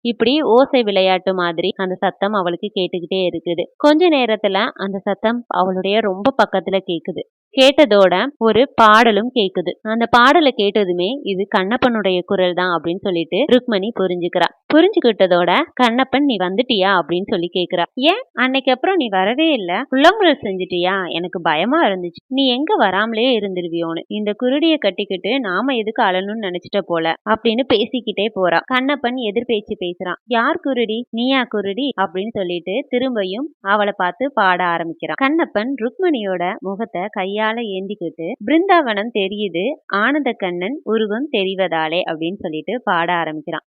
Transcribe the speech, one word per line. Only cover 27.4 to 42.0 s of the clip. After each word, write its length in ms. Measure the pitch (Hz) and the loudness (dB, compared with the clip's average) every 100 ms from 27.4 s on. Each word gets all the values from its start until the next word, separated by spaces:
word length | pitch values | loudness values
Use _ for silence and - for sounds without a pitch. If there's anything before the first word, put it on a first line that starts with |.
| 233 220 262 | 0 -2 0
பேசிக்கிட்டே 540 | 208 226 247 208 196 214 190 | 0 0 -4 -6 -4 -4 0
போறா. 240 | 180 165 - | 0 0 0
கண்ணப்பன் 460 | 254 269 285 240 254 220 | -2 -2 -2 -4 -4 -4
எதிர்பேச்சு 460 | 208 202 214 208 208 | -4 -2 -4 -4 -8
பேசுறான். 400 | 180 175 180 165 - | -8 -6 -8 -8 -2
"யார் 320 | 233 247 339 | 0 0 -2
குருடி? 420 | 285 247 220 220 247 | -2 -2 -2 -4 -6
நீயா 340 | 226 254 269 | -4 0 0
குருடி?" 460 | 240 208 196 196 277 190 | 0 -4 -4 -4 -4 -2
அப்படின்னு 320 | 190 180 214 | -2 -2 -6
சொல்லிட்டு 540 | 226 175 175 175 220 285 | -6 -6 -6 -4 -6 -4
திரும்பியும் 580 | 247 262 226 190 202 294 - | -4 -2 -2 -4 -6 -8 -8
அவளை 340 | 196 208 202 196 | -2 0 0 0
பார்த்து 360 | 180 - 269 | -4 -2 -4
பாட 300 | 254 190 180 | 0 2 2
ஆரம்பிக்கிறான். 580 | 180 170 165 160 156 156 | 0 -2 -4 -8 -8 -2
கண்ணப்பன் 500 | 269 320 311 208 240 277 | 0 0 0 -2 -4 -4
ருக்மணியோட 720 | 233 - 359 269 196 180 175 214 | -6 -2 -2 0 -2 -2 -4 -4
முகத்தை 420 | 190 196 226 175 | -8 -8 -8 -6
கையால 400 | 202 208 190 208 | -8 -6 -6 -2
ஏந்திக்கிட்டு 840 | 220 226 226 190 196 208 165 160 165 254 214 | -2 -4 -6 -6 -8 -8 -8 -8 -10 -8 0
"பிருந்தாவனம் 640 | 320 392 349 254 202 226 220 | 2 4 4 2 -2 -4 -4
தெரியுது, 440 | 190 208 202 170 214 302 - | -4 -4 -4 -2 -4 -6 -4
ஆனந்த 460 | 196 226 302 254 | -2 0 0 -2
கண்ணன் 500 | 220 190 175 185 302 | -4 -4 -4 -6 -6
உருவம் 440 | - 220 220 214 294 | -4 -2 -2 -4 -4
தெரிவதாலே" 720 | 220 190 190 180 160 156 170 | -2 -2 -2 -2 -2 -2 -2